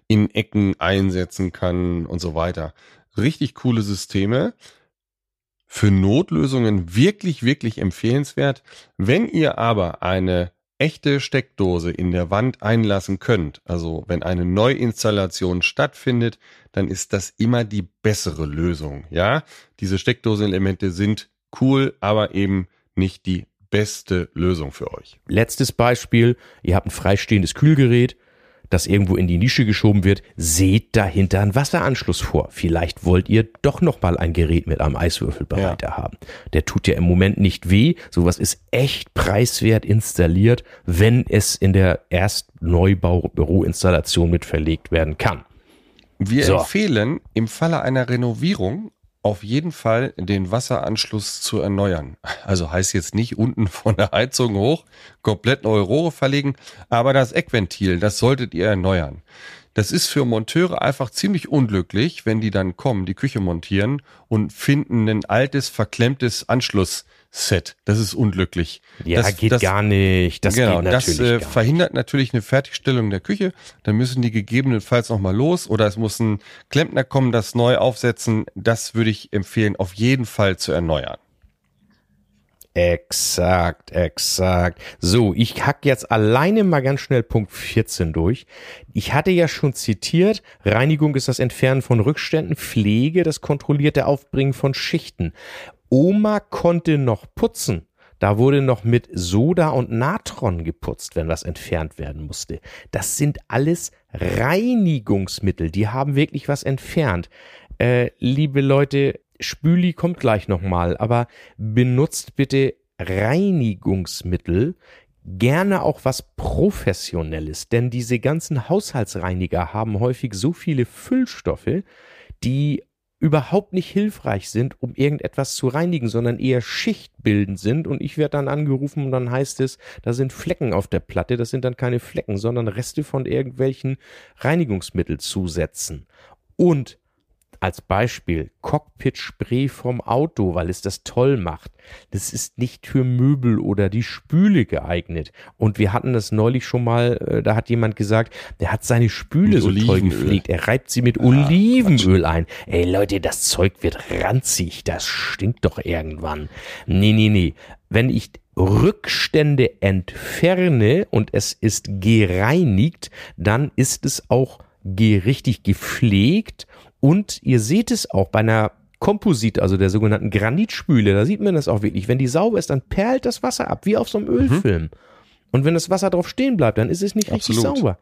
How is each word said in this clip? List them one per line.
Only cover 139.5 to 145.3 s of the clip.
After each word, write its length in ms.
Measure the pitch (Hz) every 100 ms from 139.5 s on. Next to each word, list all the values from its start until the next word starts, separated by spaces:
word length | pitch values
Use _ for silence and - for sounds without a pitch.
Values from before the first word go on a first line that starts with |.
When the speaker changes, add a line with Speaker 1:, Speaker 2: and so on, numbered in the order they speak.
| 123 135
Speaker 2:
vom 320 | - 120 123
Auto, 520 | - 123 160 - 95
weil 140 | 85 85
es 140 | 92
das 220 | 98 -
toll 340 | - - 131 135
macht. 320 | 85 82 - - - - _
Das 240 | 98 -
ist 240 | 107 - -
nicht 280 | 123 - -
für 160 | 135
Möbel 560 | 127 123 131 143 123 107
oder 300 | - 101 98
die 140 | 107
Spüle 640 | 113 - - 156 208 185 107
geeignet. 640 | - 78 87 - 85 76